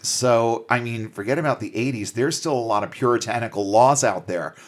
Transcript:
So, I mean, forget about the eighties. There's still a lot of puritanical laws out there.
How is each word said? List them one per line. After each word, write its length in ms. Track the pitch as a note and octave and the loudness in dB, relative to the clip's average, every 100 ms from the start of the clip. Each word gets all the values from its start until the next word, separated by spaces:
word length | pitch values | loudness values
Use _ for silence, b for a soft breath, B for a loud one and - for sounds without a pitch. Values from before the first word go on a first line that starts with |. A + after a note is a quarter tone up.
So, 640 | - - B2 A#2 A#2 A#2 - | -6 0 4 4 4 0 0
I 100 | B2 | -2
mean, 280 | A#2+ A#2 A2 | -2 -6 -8
forget 300 | - G2+ C#3+ | -6 -4 -2
about 220 | E3+ A#2 | 0 -2
the 120 | G#2 G#2+ | -4 -4
eighties. 360 | B2+ A#2 G2 | -2 -4 -4
There's 260 | A#2 C#3 D#3+ | -2 -2 -2
still 160 | E3 | -2
a 60 | C3 | -2
lot 240 | A2+ G#2 | 0 0
of 80 | G2+ | -2
puritanical 720 | - B2 A#2 A2 A#2 A2+ G2+ G2 | -2 0 2 0 -4 -4 -4 2
laws 340 | G#2+ B2+ C#3+ | 6 6 6
out 240 | A#2+ F#2 F2+ | 2 -2 -4
there. 280 | F2 D2 - | -6 -6 -10